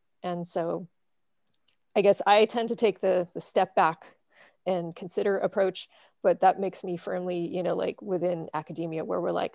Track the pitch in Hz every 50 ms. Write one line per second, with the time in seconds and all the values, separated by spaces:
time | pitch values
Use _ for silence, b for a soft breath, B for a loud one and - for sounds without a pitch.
0 | _ _ _ _ - 180 175 175 170 - - 180 165 170 165 175 175 - _ _
1 | _ _ _ _ _ _ _ _ _ _ _ _ _ _ _ _ _ _ - 214
2 | 185 202 196 - - 196 208 214 214 214 - 240 226 233 233 - 233 208 190 -
3 | - 190 180 180 175 - - 175 - - - 202 185 - - 202 175 160 165 -
4 | - - _ _ _ b b b b b b b - 185 190 175 170 170 170 -
5 | 196 175 - 202 202 202 196 190 - 175 - 208 190 185 185 - - b b b
6 | b b b b - 185 170 - 185 190 - 196 196 185 - - - 185 175 170
7 | - 196 185 180 180 180 180 170 175 - - 180 175 170 165 185 190 190 190 -
8 | - 202 185 170 175 180 175 165 - - - 156 160 - 160 165 170 165 160 160
9 | - - 180 180 170 180 170 - - -